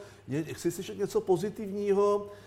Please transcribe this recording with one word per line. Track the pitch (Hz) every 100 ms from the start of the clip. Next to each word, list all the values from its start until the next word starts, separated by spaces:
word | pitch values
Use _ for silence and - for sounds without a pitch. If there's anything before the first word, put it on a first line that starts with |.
| - - -
je, | 139
chci | 151 127 170
slyšet | 175 190 196
něco | 196 214
pozitivního, | 202 175 208 214 202 202 202 196 202 208 208 -